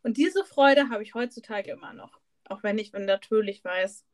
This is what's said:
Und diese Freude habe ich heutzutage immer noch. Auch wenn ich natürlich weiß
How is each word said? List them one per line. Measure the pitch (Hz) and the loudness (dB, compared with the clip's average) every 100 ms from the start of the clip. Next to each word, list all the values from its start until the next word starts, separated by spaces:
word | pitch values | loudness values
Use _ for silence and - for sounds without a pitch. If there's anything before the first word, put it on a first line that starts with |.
Und | 240 226 | -4 0
diese | 330 381 | 0 0
Freude | 392 - 277 277 269 | -4 4 6 6 2
habe | 220 | -4
ich | 214 | -6
heutzutage | 233 247 233 - 208 170 | -8 -8 -8 -10 -10 -8
immer | - 147 | -14 -16
noch. | - - _ _ _ _ | -18 -20 _ _ _ _
Auch | 196 | -8
wenn | 208 208 | -4 -4
ich | 208 | -6
natürlich | 202 196 196 - 220 202 196 | -8 -2 -2 0 0 0 -6
weiß | 180 185 190 - _ | -6 -4 -4 -6 _